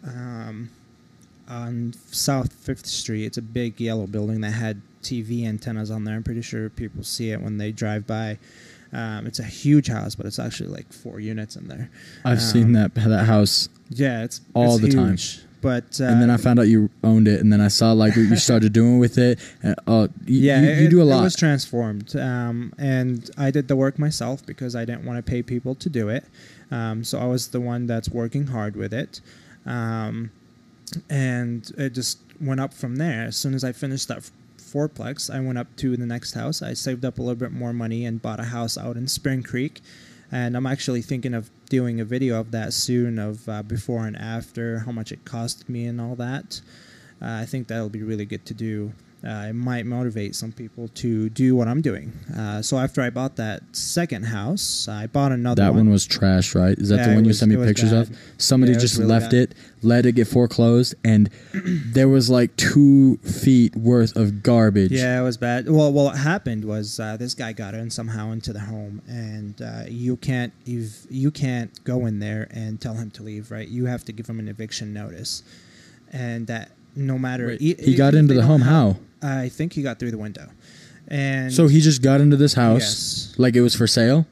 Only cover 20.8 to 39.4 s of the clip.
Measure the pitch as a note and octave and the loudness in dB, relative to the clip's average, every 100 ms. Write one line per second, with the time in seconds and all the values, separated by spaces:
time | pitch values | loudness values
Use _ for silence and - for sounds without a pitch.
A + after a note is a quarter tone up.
20.8 | D#3 F3 D3+ C3 F#3 - D#3+ C#3 - A#2+ | 6 8 6 6 2 2 0 0 -2 -4
21.8 | A2+ G#2 A2+ C#3+ C3 B2 A#2+ A#2 A#2+ - | -4 -6 -8 -6 -4 -4 -4 -6 -10 -6
22.8 | C#3 C3 B2+ A#2+ - - C#3 C#3 C3 C3+ | -2 0 -2 -4 -8 -4 -2 -2 0 0
23.8 | C3+ C#3 D3 D3+ A#2 C#3 - - B2+ A#2+ | 0 0 -2 -2 -6 -8 -12 -12 -10 -8
24.8 | A#2 A#2 A#2+ A#2+ - B2 A#2+ A#2+ B2 C3+ | -8 -10 -8 -8 -6 -6 -4 -6 -6 -6
25.8 | F#3 C3 G#2 A#2+ - _ - - _ B2+ | -6 -4 -4 -4 -8 _ -20 -20 _ -6
26.8 | A2+ A2 A#2+ B2 B2 B2 - B2+ A#2+ A#2+ | -6 -6 -6 -4 -2 -4 -4 -8 -6 -6
27.8 | A#2+ A2+ - A#2+ A#2 C#3 C#3+ B2 G#2+ G#2 | -4 -4 -6 -6 -6 -4 -4 -6 -6 -6
28.8 | G2+ A2+ - - _ _ _ - - A#2+ | -8 -6 -8 -14 _ _ _ -20 -10 -6
29.8 | A2+ A2+ A2 A2+ A#2 _ _ _ _ _ | -6 -6 -8 -8 -12 _ _ _ _ _
30.8 | - E3+ - C#3+ C3 B2 A#2+ A#2 - - | -14 -14 -6 -4 -2 -4 -4 -8 -10 -8
31.8 | C3+ B2 B2 - _ - C#3+ C3 C#3 - | -6 -6 -8 -10 _ -10 -6 -4 -6 -8
32.8 | B2+ B2+ E3 A#2 A2+ A2 C#3+ C3+ B2+ A#2+ | -8 -4 -4 -4 -6 -6 -4 -4 -6 -8
33.8 | C#3 C3+ - - - _ _ _ - C#3+ | -8 -8 -8 -12 -14 _ _ _ -8 -4
34.8 | D3+ - A#2 - - B2+ C3 B2 A#2 - | -4 -6 -12 -10 -10 -6 -6 -6 -10 -6
35.8 | C3 B2 A#2+ A#2 - A#2 A#2 D#3+ A#2 A#2+ | -4 -4 -6 -8 -10 -8 -8 -8 -8 -8
36.8 | - B2 B2+ - B2 A#2+ B2 - A#2+ A#2+ | -8 -6 -6 -6 -8 -6 -8 -8 -8 -6
37.8 | A2+ A2+ A#2+ A2+ A#2 A2 A#2 A#2 A#2 - | -6 -6 -6 -8 -8 -10 -10 -8 -8 -8
38.8 | A2 A#2+ B2+ - C#3 C3 | -10 -8 -8 -6 -4 -6